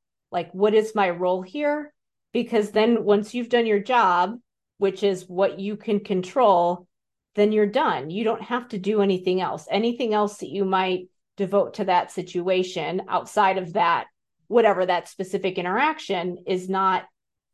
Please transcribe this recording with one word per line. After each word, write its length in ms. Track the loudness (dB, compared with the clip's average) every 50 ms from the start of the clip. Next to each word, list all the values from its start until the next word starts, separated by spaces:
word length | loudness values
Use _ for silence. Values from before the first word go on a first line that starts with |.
| _ _ _ _ _ _
Like, 200 | -6 -6 -6 -6
what 200 | -2 0 2 4 4
is 200 | 4 2 2 0
my 160 | 0 0 0
role 320 | 0 0 0 0 0 -2
here? 500 | -4 -6 -6 -4 -2 -2 -2 -2 -6 -10 _ _ _ _ _ _ _ _
Because 380 | -4 -4 -2 0 0 0 0 0
then 320 | 0 2 2 4 2 2 2
once 280 | 2 2 2 0 -2 -6
you've 160 | -8 -4 0
done 160 | 0 0 2
your 120 | 2 0 0
job, 560 | 0 0 2 2 4 4 4 2 2 0 -4 -8 -16 _ _ _ _ _ _ -2
which 240 | -2 -2 0 0
is 260 | 0 0 0 -2 -6 -6
what 320 | -2 0 0 0 0 -4
you 160 | -8 -8 -8
can 240 | -8 -4 -2 -2 -2
control, 880 | 0 -2 -2 -2 -2 -2 0 4 4 6 6 4 4 2 0 -2 -8 _ _ _ _ _ _ _ _ _ _
then 180 | 2 2 4
you're 140 | 4 4 2
done. 440 | 2 2 2 0 0 0 -2 -4 -6
You 140 | -6 -2 -2
don't 180 | -2 -2 -4
have 260 | -4 -6 -6 -6 -6 -6
to 80 | -8 -4
do 240 | -2 0 2 2
anything 380 | 2 2 2 0 0 0 0 0
else. 280 | 0 -4 -6 -8 -6 -2
Anything 440 | -2 0 0 0 -2 -2 -2 0 0
else 240 | 0 0 0 -2 -8
that 100 | -12 -8
you 160 | -4 -2 -2
might 440 | 0 0 0 0 0 -2 -4 -6 -10 _ _ _ _ _
devote 380 | -6 -4 0 2 2 2 2 -2
to 100 | -4 0
that 260 | 2 2 2 0 -2
situation 920 | -6 -10 -10 -6 -6 -4 -2 0 0 0 0 -2 -4 -6 -6 -4 -4 -6 -4 -4
outside 500 | -4 -4 -4 -2 0 2 2 2 2 0
of 160 | -4 -4 -2
that, 320 | 0 2 2 2 0 -2 -6 _ _ _ _ _ _ _ 0
whatever 360 | 4 4 4 4 4 2 2
that 240 | 0 0 0 -2 -6
specific 500 | -10 -10 -8 -6 -4 -4 -4 -4 -4 -4
interaction, 800 | -4 -2 0 0 0 0 -2 -4 -6 -4 -4 -4 -4 -4 -6 -8 -6
is 220 | -4 -4 -4 -4 -4
not 340 | -2 0 0 0 0 -2 -4 -8 _ _ _ _ _ _ _ _